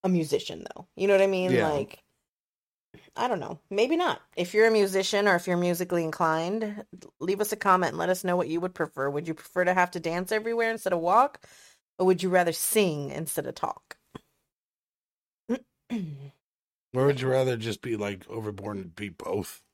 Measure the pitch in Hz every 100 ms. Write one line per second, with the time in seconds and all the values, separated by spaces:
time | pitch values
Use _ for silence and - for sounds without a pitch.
0 | 185 180 156 - - 82 - - - -
1 | 196 196 196 190 185 127 107 147 - -
2 | _ _ _ _ _ _ _ _ _ -
3 | - - 247 202 139 165 _ 196 247 330
4 | 349 - _ - 180 214 226 220 196 190
5 | 190 208 202 175 180 175 175 175 180 175
6 | 160 156 165 160 170 214 214 208 220 185
7 | - _ 170 196 208 208 202 185 170 165
8 | 170 185 185 180 170 165 180 - 151 -
9 | 135 143 160 156 - 180 180 185 180 180
10 | 165 170 185 220 226 233 226 226 - 175
11 | 170 208 277 - - - - _ _ _
12 | 185 180 185 180 175 160 - 220 196 151
13 | 143 139 160 - - - - - _ -
14 | _ - _ _ _ _ _ _ _ _
15 | _ _ _ _ - 254 - _ _ 240
16 | 170 139 139 _ _ _ _ _ _ 127
17 | 139 135 131 131 131 120 113 101 123 110
18 | 104 98 - 113 107 98 101 101 90 82
19 | 104 82 - 98 - - _